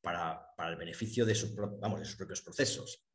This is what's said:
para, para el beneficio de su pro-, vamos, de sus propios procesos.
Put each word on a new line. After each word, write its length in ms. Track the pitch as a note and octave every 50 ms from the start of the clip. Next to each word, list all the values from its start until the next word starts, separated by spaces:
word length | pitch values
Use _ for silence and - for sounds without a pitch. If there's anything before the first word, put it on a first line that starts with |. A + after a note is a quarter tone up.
para, 520 | - F2 E2+ F2 E2+ D#2+ D#2 - - - -
para 140 | - E2 E2
el 40 | E2+
beneficio 500 | E2 E2+ E2+ E2 - A2+ G#2+ - A#2+ A#2
de 100 | G#2+ G2+
su 200 | - - - -
pro-, 220 | G#2 G#2 G2+ - -
vamos, 200 | G2+ G#2+ F#2+ -
de 60 | G2
sus 100 | - -
propios 260 | - F#2+ - - -
procesos. 640 | - - - - C3+ - - - - - - - _ _